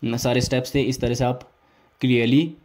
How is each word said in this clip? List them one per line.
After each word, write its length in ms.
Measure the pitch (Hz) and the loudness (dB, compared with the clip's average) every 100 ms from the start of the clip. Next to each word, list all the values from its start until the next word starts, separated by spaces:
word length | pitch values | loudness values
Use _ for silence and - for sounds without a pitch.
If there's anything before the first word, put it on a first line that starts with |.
सारे 360 | 123 117 131 123 | -4 -4 0 0
स्टेप्स 340 | 120 131 127 | 0 -2 -2
थे 80 | 143 | -2
इस 180 | 120 127 | -2 -2
तरह 140 | 120 | -2
से 100 | 120 | 0
आप 160 | 127 127 - _ _ _ _ _ | -2 -2 -8 _ _ _ _ _
क्लियरली 540 | 127 123 117 135 165 165 | 0 2 4 4 2 -4